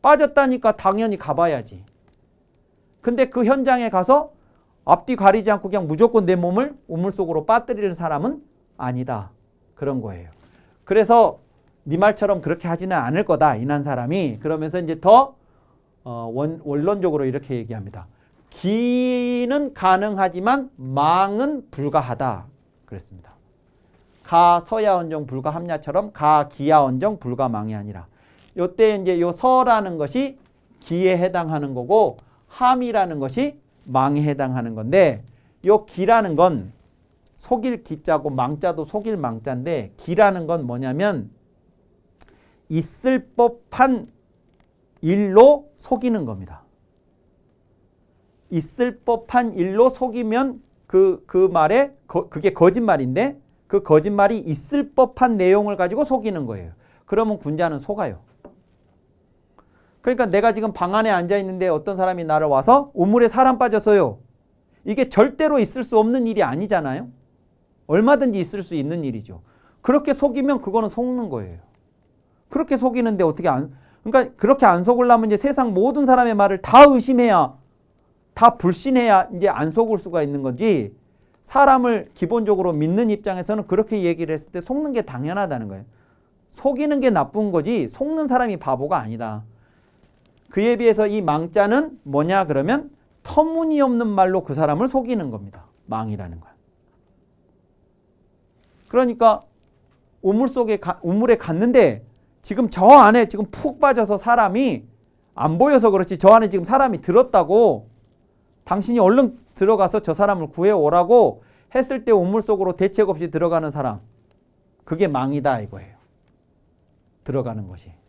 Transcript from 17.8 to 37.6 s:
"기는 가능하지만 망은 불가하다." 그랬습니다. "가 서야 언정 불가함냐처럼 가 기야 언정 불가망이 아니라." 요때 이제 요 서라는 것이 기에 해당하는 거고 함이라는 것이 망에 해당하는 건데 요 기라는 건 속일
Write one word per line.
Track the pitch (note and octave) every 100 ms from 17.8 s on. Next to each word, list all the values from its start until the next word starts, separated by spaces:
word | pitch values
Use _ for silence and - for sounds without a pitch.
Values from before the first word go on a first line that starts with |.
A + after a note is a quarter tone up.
| G2+ - F2+ _ _ _ _
"기는 | - F3 A3 A#3+ B3 B3+ B3 A#3+ B3 A#3+ C#4+ C#4+
가능하지만 | - F#3 F#3 G#3 G3 F#3+ E3+ G3+ C4+ C4 _
망은 | C3 C3+ D3 F3 G3 G#3 C#4 D4 -
불가하다." | - C#3+ D3+ B2+ A#2 C3+ G2 - _ _ _ _
그랬습니다. | G2 - F2+ - _ _ _ _ _ _ _ _ _
"가 | - E3+ F3 F3
서야 | E3+ A3 G#3+ F#3
언정 | E3 D#3 C#3
불가함냐처럼 | C3 C#3+ D#3 F3 D#3 D3+ D#3 G#3
가 | - D3+ D3+ D3
기야 | - C#3+ D#3
언정 | C#3 B2+ G3 G#3
불가망이 | B2 B2 C3 A2 G#2+
아니라." | G#2+ G#2 F#2 E2+ _ _ _ _ -
요때 | F3 F3+ A3 G#3
이제 | F#3 F3
요 | E3+
서라는 | E3+ B3+ B3+ B3+ A3+ G3 E3
것이 | C#3+ B3 C4+ C4+ _ _ _ _
기에 | - E3+ F#3 F3+
해당하는 | F3+ F3+ E3 D#3 C#3+
거고 | B2+ A#2+ G#3 G3 - _ _ _
함이라는 | - B3 B3+ B3 A3 F#3 D3+
것이 | C3+ C3 C#4+ D4 _ _ -
망에 | C3 C3+ D3
해당하는 | D3+ C#3+ C3+ B2+ A#2 A2
건데 | A2 F3+ E3+ A2 - _ _ _ F3+
요 | G#3 G#3
기라는 | - G3+ A3+ G3+ D3+
건 | F3+ C#3+ F#2+ - _ _ _ _ _ _
속일 | - B3